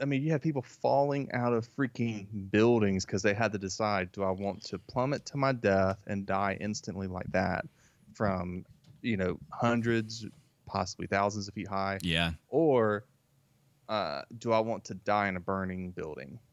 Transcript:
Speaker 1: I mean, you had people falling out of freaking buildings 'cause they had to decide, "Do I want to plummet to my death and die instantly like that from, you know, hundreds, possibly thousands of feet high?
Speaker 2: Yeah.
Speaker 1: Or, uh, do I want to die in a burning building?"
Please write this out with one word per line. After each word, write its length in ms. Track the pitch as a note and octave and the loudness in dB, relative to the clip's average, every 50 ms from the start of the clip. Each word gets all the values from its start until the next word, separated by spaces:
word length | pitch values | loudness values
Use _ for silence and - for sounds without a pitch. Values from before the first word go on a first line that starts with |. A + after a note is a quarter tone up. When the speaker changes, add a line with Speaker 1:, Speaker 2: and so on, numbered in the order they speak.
Speaker 1:
I 40 | C#3 | -2
mean, 160 | C#3+ C#3 C3+ | 0 0 2
you 100 | C#3+ D#3+ D#3+ | 2 2 0
had 80 | C#3 | 2
people 200 | - D#3+ D3 C3+ | 2 0 0 -2
falling 720 | - - - - - B2 B2+ C#3 C#3+ C#3+ C#3+ C#3+ C3+ - | -4 -6 -6 -2 2 4 4 4 4 4 2 -2 -2 -2
out 220 | - B2 A#2+ A#2+ A#2+ | -2 0 2 2 2
of 140 | A2+ A2+ - _ | 2 0 -2 _
freaking 520 | - C#3 B2 - - A#2+ A#2 A2+ G#2 F#2+ G2+ A2 G2+ F#2+ G2 | -2 -2 -2 -2 -2 -2 -2 -2 -4 -8 -8 -8 -8 -4 0
buildings 540 | G#2 G#2 A2 A#2+ A#2+ A#2 G#2+ G2 F#2+ F#2 - | 4 6 6 8 6 6 4 4 2 2 0
'cause 180 | - - G2 G#2 | -2 -2 0 2
they 100 | G#2 G2+ | 2 2
had 200 | G#2+ A#2 G#2 G#2+ | 2 2 0 0
to 40 | G2 | -2
decide, 540 | G2 F#2+ - - A2 G#2 G#2 F#2+ F#2 F2+ | -4 -6 -2 -2 0 2 2 0 0 -2
"Do 100 | - G2+ | -4 -2
I 100 | G2 F#2+ | -2 -2
want 320 | F#2 F#2+ G2 G2 F#2+ G2 - | 0 -2 -2 -4 -6 -6 -8
to 120 | - G2+ F#2 | -10 -10 -10
plummet 480 | - - - B2 B2+ C#3 D3 G2+ - - | -10 -6 -4 -2 -2 0 -2 -4 -6 -6
to 100 | - C#3+ | -4 0
my 160 | C3+ C3+ C3 | 0 2 2
death 440 | A#2 G#2+ G2+ F#2+ F#2+ F#2+ F#2+ G2 - - | 2 4 4 6 6 4 4 2 -2 -4
and 220 | - G#2 G2 G2 G2+ | -6 -4 -4 -2 -2
die 300 | G2 G2 G2+ G2 G2 - | 0 0 0 0 -2 -2
instantly 480 | F#2+ G#2+ G#2+ - - G#2+ E2+ F#2+ F#2+ F#2 | -4 -6 -6 -6 -8 -8 -8 -6 -6 -6
like 240 | F2+ F2+ - - | -6 -8 -6 -2
that 340 | - F#2 F#2+ F2+ F2+ - - - - _ _ _ _ _ _ - - | 0 0 2 2 0 -2 -4 -6 -12 _ _ _ _ _ _ -18 -6
from, 520 | - A2+ G2+ F#2+ F2+ F2 F2+ F2+ F#2 - - - _ _ - - - | -2 0 0 0 0 -2 -4 -6 -8 -10 -14 -20 _ _ -20 -18 -8
you 160 | - B2 A2 F#2+ | -4 -2 0 0
know, 220 | F#2 F2+ D#2 - - - | 0 -2 -2 -4 -8 -12
hundreds, 760 | - - A#2+ A#2 A#2+ A#2 A2+ A#2 A#2 A2+ A2 A2 A2+ A#2 G#2+ - - - - _ _ _ _ - | -6 -2 0 2 2 2 2 2 2 0 0 -4 -8 -12 -12 -14 -14 -16 -20 _ _ _ _ -6
possibly 400 | - G2 F#2+ - - - F#2 F#2+ | -4 -4 -2 -4 -6 -8 -4 -2
thousands 400 | G2 G2 G2+ G#2 G2+ G#2+ G2 G#2 | 0 2 2 0 0 -4 -6 -8
of 80 | - | -8
feet 140 | G#2+ F#2 F#2+ | -10 -8 -6
high? 280 | G2 G2 F#2+ G2 G2 F#2+ - | -4 -2 -2 -2 -2 -2 -2
Speaker 2:
Yeah. 300 | F2 E2 E2 E2+ E2+ E2+ - _ _ | 0 0 2 2 0 -2 -6 _ _
Speaker 1:
Or, 560 | - C#3+ E3 D#3 C3+ B2 A2 G#2+ G#2 G2+ A2 _ _ _ _ _ _ _ _ _ _ _ _ _ _ _ _ - | 0 2 4 4 4 4 4 4 2 0 -4 _ _ _ _ _ _ _ _ _ _ _ _ _ _ _ _ -4
uh, 340 | A2 G#2 F#2 D#2 C#2+ C#2 - - A#2 A2+ | -2 -2 -2 -2 -4 -6 -8 -12 -14 -6
do 140 | - A#2 | -2 2
I 80 | A2+ A2 | 2 2
want 240 | A2 A2+ A2 G2 - | 2 2 -2 -4 -6
to 80 | - F#2+ | -10 -12
die 340 | F#2 - - G#2 G#2 G2+ G2 | -6 -2 0 2 2 2 2
in 80 | F#2 F2+ | 0 -2
a 20 | |
burning 500 | E2+ - F#2+ F#2+ F#2+ F#2 F#2 F#2 F2+ F2+ | -2 -2 -2 -2 -2 -2 -4 -4 -6 -6
building?" 480 | F2+ E2+ D#2+ D#2+ D2 B1 C2+ C2+ D2 B2 - _ | -8 -8 -8 -8 -8 -10 -12 -14 -14 -16 -18 _